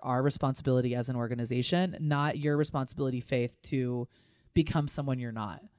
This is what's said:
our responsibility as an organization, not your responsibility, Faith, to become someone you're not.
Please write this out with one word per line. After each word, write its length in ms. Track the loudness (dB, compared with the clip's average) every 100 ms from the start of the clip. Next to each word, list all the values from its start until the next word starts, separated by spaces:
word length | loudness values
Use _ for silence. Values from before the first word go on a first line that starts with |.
our 180 | 0 2
responsibility 720 | 2 2 0 0 2 2 4
as 140 | 0 0
an 80 | -2
organization, 800 | -2 -2 -2 0 2 2 2 0
not 400 | 0 2 2 0
your 180 | 2 2
responsibility, 640 | 2 0 -4 -2 -2 -2
Faith, 400 | -2 0 0 -4
to 440 | -4 -2 0 -2 -6 _ _ _ _
become 320 | 2 2 0 0
someone 320 | -2 -2 -4
you're 140 | -4
not. 300 | -6 -6 -8 -16